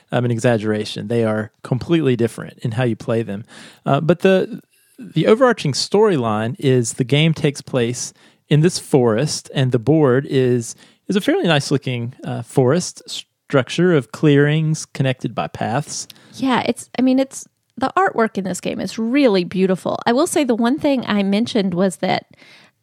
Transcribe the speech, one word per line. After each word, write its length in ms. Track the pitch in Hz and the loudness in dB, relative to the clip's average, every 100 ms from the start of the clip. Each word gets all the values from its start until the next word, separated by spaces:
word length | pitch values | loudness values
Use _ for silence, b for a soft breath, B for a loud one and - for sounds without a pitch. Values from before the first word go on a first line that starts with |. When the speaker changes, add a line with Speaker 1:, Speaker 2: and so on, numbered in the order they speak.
| _ | _
Speaker 1:
um, 140 | 123 | -2
an 80 | 120 | 0
exaggeration. 760 | 113 127 117 107 107 107 - 104 | 0 2 2 0 -2 -4 -8 -4
They 160 | 120 | -2
are 300 | 113 107 110 _ | 0 -2 -6 _
completely 540 | - 123 - 170 139 120 | -6 -4 0 0 2 0
different 420 | 117 - - - | -2 -4 -14 -8
in 140 | 123 | -6
how 100 | 110 | -2
you 140 | 127 110 | -2 -2
play 260 | - 117 | -4 -4
them. 220 | 113 101 113 B B B - | -4 -8 -12 B B B -2
Uh, 140 | 139 | 0
but 200 | 160 180 | 2 2
the, 400 | 190 190 - - - _ _ - | 2 2 0 -8 -16 _ _ -20
the 300 | 202 165 180 | -6 0 2
overarching 420 | 220 254 226 156 | 4 4 2 -2
storyline 840 | 123 - 196 220 160 113 107 113 - | -4 0 2 2 2 0 -2 -4 -2
is 360 | 143 127 113 | 2 2 2
the 100 | - | -4
game 280 | 123 143 165 | 0 4 4
takes 300 | 156 151 143 | 2 -2 -2
place 500 | - 135 117 123 - b b b _ | -4 -2 -2 -4 -10 b b b _
in 140 | 151 | 4
this 180 | 170 - | 4 0
forest, 680 | - 143 120 107 147 - - | 0 2 4 2 0 -4 -6
and 160 | 170 131 | -2 0
the 80 | 123 | 0
board 480 | 110 160 143 123 151 | 2 4 4 2 2
is, 460 | 139 127 123 117 - b b - | 0 2 0 -2 -12 b b -4
is 80 | |
a 60 | 196 | -2
fairly 240 | 226 381 | 0 0
nice-looking, 720 | 226 151 - 143 - 123 117 - | 2 0 0 -2 -2 -6 -6 -10
uh, 180 | - 123 | -10 -10
forest 840 | 117 - 123 170 - - - - - _ - | -2 2 2 2 -2 -10 -14 -16 -16 _ -2
structure 440 | 139 123 - 180 | -2 0 0 2
of 180 | 160 123 | 2 0
clearings 720 | - 156 143 147 156 156 156 | 0 4 4 4 2 0 -4
connected 500 | - - 131 131 123 | -6 -4 -2 -2 -6
by 120 | 104 - | -6 -8
paths. 580 | - 107 123 - - - B B | -6 -4 -4 -6 -10 -14 B B
Speaker 2:
Yeah, 280 | - 262 233 - | -6 -2 0 -2
it's, 240 | 240 - - | -6 -8 -2
I 40 | |
mean, 160 | 262 262 | 2 2
it's, 300 | 269 - - _ _ - | 0 -6 -20 _ _ -8
the 120 | 262 - | -4 0
artwork 400 | 381 - 220 - | 0 0 -2 -2
in 80 | |
this 160 | 190 185 | -6 -6
game 180 | - - | -6 -6
is 200 | 180 - | -8 -6
really 440 | 226 269 262 190 | -2 2 4 4
beautiful. 560 | 170 185 185 185 - - | 0 0 0 0 -4 -4
I 80 | - | 0
will 140 | 240 349 | 0 2
say 180 | 339 | 0
the 100 | 254 | 0
one 240 | 220 233 302 | 0 0 0
thing 240 | 302 269 - | 0 0 0
I 160 | 208 | 0
mentioned 500 | 196 202 240 233 190 | 2 0 0 0 0
was 240 | 175 190 - | 0 0 0
that 300 | 185 - - b b b b _ | -2 -4 -6 b b b b _